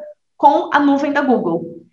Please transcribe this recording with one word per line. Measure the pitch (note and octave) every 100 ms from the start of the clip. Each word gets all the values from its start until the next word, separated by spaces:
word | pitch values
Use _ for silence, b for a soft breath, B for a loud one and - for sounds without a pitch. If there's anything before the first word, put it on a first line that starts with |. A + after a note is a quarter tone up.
| - - _ -
com | C#4+ D4+ F4+
a | D4
nuvem | C#4+ C#4 D4
da | C#4
Google. | C4 A3+ E3+ E3 - - -